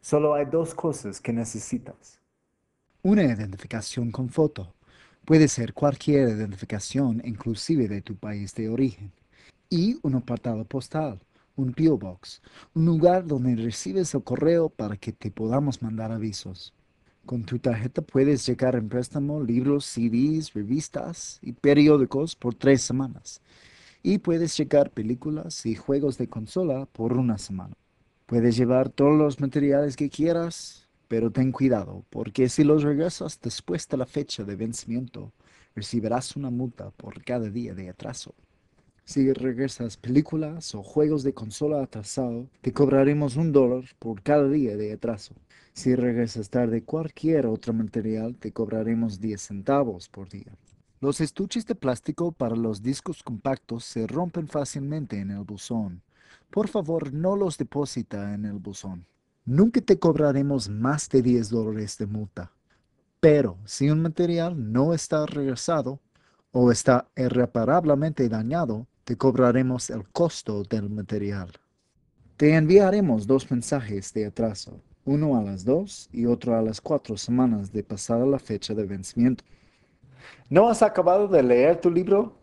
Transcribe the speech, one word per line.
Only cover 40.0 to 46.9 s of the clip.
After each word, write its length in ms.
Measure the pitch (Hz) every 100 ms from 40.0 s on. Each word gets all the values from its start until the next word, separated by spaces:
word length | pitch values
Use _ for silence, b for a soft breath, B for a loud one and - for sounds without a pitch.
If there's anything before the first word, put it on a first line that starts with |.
| 117 131 156 160 156 165 -
o 80 | 107
juegos 400 | 98 - 151 151
de 100 | 135
consola 500 | 131 110 - 151 147
atrasado, 640 | 131 110 101 - 127 117 127 _
te 100 | -
cobraremos 640 | - 143 135 135 147 147 127
un 140 | 165
dólar 340 | 143 127 127 131 _
por 240 | 113 104
cada 240 | 120 147 139
día 300 | 151 127 104
de 160 | 107
atraso. 420 | 107 120 110 - - _ b b
Si 220 | - 123
regresas 560 | 127 123 117 117 117 104
tarde 320 | 127 120 113
cualquier 640 | 113